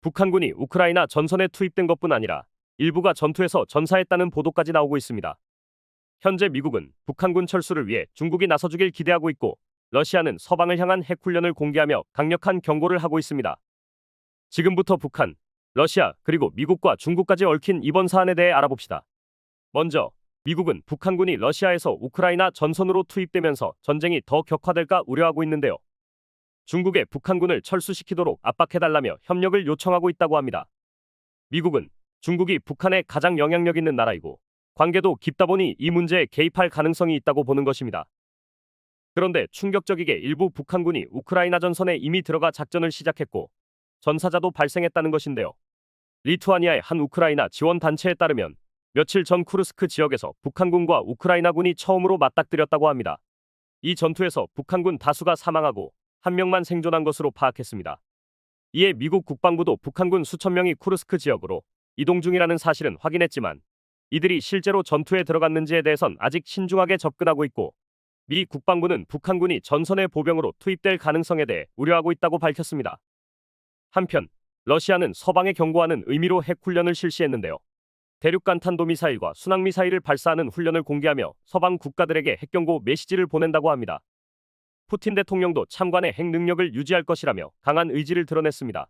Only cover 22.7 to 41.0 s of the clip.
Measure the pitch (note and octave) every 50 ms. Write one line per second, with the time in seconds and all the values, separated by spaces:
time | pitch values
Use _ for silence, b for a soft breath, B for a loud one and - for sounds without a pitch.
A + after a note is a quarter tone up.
22.7 | D#3+ - F#3+ F#3 F#3 F#3+ F#3 _ - G3 F#3 E3 _ F#3 E3 D#3+ C#3+ - B2 F#2
23.7 | - _ _ - D3 D#3 D3+ F3 F3 D3 - - C3+ D3+ D#3+ - D#3+ D3+ _ F3+
24.7 | F3 E3 E3 C#3 F#3+ F3+ - - B2+ C#3+ E3 E3 D3+ D3 D#3+ D#3 D#3 D3+ D3 B2+
25.7 | F2 - _ _ _ _ _ _ _ _ _ _ _ _ _ _ _ _ _ -
26.7 | - F3 F3+ F#3 F3+ F3 A#2 - - C#3+ _ - F#3+ F3+ E3+ F3+ F3 A#2 - -
27.7 | - F#3+ - - F#3+ - - - F#3+ E3 F3 D#3 - - _ A#2 - _ E3+ -
28.7 | - F3 D#3+ D#3+ D#3 D3+ C3+ A2 D#2+ - _ _ F#3 F3+ F3+ F#3+ F3+ G3+ F#3 C#3+
29.7 | D3+ - - F3+ F3+ F3 E3+ F3+ E3+ _ F3 D#3+ D3+ D3+ C#3 B2+ - E2+ - _
30.7 | _ _ _ _ _ _ _ _ _ _ _ _ _ _ _ _ B2+ E3 D#3 F3+
31.7 | D3+ B2+ - - _ _ _ _ _ _ - - F3 E3+ F#3 F3 F#3+ D3 - -
32.7 | D3 _ - F#3+ F#3 F#3+ E3 _ - D3+ C#3 F3 F3+ D#3 D3 D3+ E3 F3 E3+ E3+
33.7 | D#3+ D#3+ D#3+ D#3+ C#3+ A#2+ A2+ A2+ G#2 E2+ D#2 D#2+ C2 _ _ _ _ _ _ _
34.7 | _ - D#3 E3+ E3+ F#3+ F3+ F#3+ D#3 - - - D3 _ F#3+ E3 F3+ F#3+ F#3+ D3
35.7 | F#2+ _ B2+ E3 E3+ F3 F3 E3 E3+ F3+ D#3 A#2 - - D3+ E3+ - F3+ F#3 F3
36.7 | - D#3 D3+ D#3+ E3 - F3+ E3 D#3+ C#3+ - - C#3+ C#3 C#3+ B2 C#3 C#3 C#3+ C3+
37.7 | C3+ - C3+ A#2 F#2 E2+ D2+ _ _ _ _ _ _ _ _ _ _ _ _ _
38.7 | _ _ _ _ _ _ _ _ _ - F3 F#3 E3+ E3 G#2+ - _ - - G3
39.7 | F#3+ G3+ - - G3 E3 F3 D#3+ B2+ E2 E2 B2+ D3+ D3 F#3 F#3 - - C#3 _
40.7 | - F#3 F3 E3+ E3+ C3